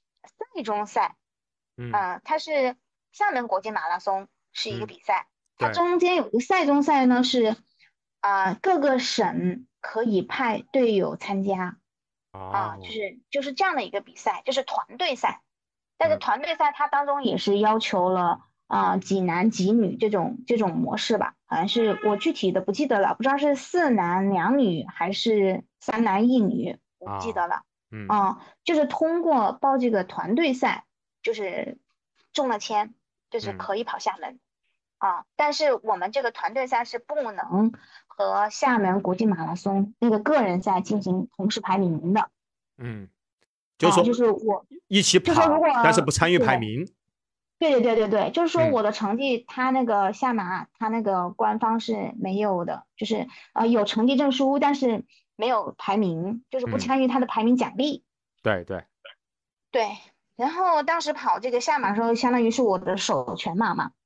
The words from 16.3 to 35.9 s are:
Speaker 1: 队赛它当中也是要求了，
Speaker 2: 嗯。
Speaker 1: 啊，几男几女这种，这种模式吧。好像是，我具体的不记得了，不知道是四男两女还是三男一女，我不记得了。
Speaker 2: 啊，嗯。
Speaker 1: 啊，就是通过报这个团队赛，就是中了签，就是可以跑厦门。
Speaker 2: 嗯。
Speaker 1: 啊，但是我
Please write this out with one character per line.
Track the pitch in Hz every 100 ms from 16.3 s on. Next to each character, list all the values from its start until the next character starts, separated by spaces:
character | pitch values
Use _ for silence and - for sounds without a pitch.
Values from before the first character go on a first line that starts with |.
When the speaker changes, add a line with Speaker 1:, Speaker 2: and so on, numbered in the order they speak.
| 226
Speaker 1:
队 | 320 320
赛 | 294
它 | 294 294
当 | 277 285
中 | 277
也 | 247 180
是 | 202 202
要 | 214 220
求 | - 190 180
了， | 185 175 175 _ _ -
Speaker 2:
嗯。 | 202
Speaker 1:
啊， | 190 185
几 | - 190
男 | 180 170 220
几 | 220 185
女 | 233 190 -
这 | 220
种， | 202 165 - -
这 | 233
种 | 190 165
模 | - 214
式 | - 208
吧。 | - - -
好 | 160
像 | 196
是， | 233 220 - 214
我 | 202
具 | 330
体 | - 190
的 | 185
不 | 185
记 | 196 277
得 | 214
了， | 190 -
不 |
知 | 262
道 | 277
是 | 294 269
四 | - 359 302
男 | 220 175 185 196
两 | 185 185 277
女 | 220 160 -
还 | - 175
是 | 196 233 214 190 185 - _
三 | - 220
男 | 226 196 240
一 | 254
女， | 190 - - - _ _
我 | -
不 | 196
记 | 190
得 | 185 175
了。 | -
Speaker 2:
啊， | _ _ -
嗯。 | 107 190
Speaker 1:
啊， | 208 190 - - _
就 | - 311
是 | 294
通 | - 320 339
过 | 330 269 202
报 | - 277 269
这 | 247
个 | 202
团 | 180 - 170 247
队 | 311
赛， | 254 233 - - _ _ _
就 | 220
是 | 214 190 175 - - _ _ _ _ _
中 | - 262
了 | 208
签， | - 214 220 - _ _ -
就 | 226
是 | 202
可 | 190 190 202
以 |
跑 | 240 -
厦 | 214 190
门。 | 147
Speaker 2:
嗯。 | 254 _ _ _ _ _ -
Speaker 1:
啊， | 196 175 - -
但 | 294
是 | 285 302
我 | 233 220